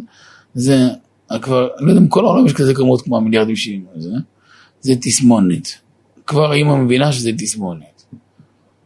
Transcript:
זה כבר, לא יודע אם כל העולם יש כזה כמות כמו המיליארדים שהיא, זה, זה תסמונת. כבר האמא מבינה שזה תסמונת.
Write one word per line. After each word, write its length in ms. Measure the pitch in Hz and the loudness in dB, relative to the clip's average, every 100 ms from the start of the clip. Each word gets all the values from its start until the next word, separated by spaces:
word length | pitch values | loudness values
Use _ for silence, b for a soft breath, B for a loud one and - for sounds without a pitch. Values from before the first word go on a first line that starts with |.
| - b b b b | -6 b b b b
זה 340 | 123 131 135 127 131 _ _ - 117 | -4 0 2 2 -2 _ _ -12 -10
כבר, 260 | 120 127 123 - | -2 -2 -2 -2
לא 120 | 147 | 2
יודע 100 | - | 4
אם 80 | 170 | 4
כל 160 | 185 | 4
העולם 220 | 214 254 247 | 2 4 2
יש 60 | |
כזה 220 | 139 135 | 2 0
כמות 280 | 135 127 123 | 2 2 0
כמו 140 | - 117 | 0 -2
המיליארדים 400 | 110 110 110 107 | 0 0 0 -4
שהיא, 240 | 113 98 90 80 | -6 -10 -14 -14
זה, 140 | 82 120 - _ b b b _ | -10 -10 -10 _ b b b _
זה 140 | 131 127 | -2 -2
תסמונת. 680 | 123 113 123 113 92 82 - - _ _ _ _ - | 0 2 4 4 2 -2 -6 -18 _ _ _ _ -4
כבר 260 | 151 151 | -2 0
האמא 220 | 147 147 | 0 0
מבינה 380 | 139 123 127 147 | 0 2 2 0
שזה 180 | 127 117 113 | -2 -4 -6
תסמונת. 680 | 107 110 135 80 - _ _ - _ _ _ _ _ _ | -8 -8 -8 -10 -16 _ _ -20 _ _ _ _ _ _